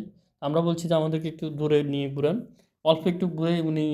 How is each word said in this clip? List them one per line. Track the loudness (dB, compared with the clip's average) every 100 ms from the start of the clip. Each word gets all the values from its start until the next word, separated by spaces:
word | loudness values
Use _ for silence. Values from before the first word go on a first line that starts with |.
| -10 -16 _ _
আমরা | -2 0
বলছি | 2 0 0
যে |
আমাদেরকে | 2 2 -2 -4
একটু | -6 -8
দূরে | -4 2 2
নিয়ে | 2 -2 -4
ঘুরান, | 0 0 0 -6 -18 _ _
অল্প | 2 2 2
একটু | 0 -2
ঘুরে | 0 0 0
উনি | 0 0 0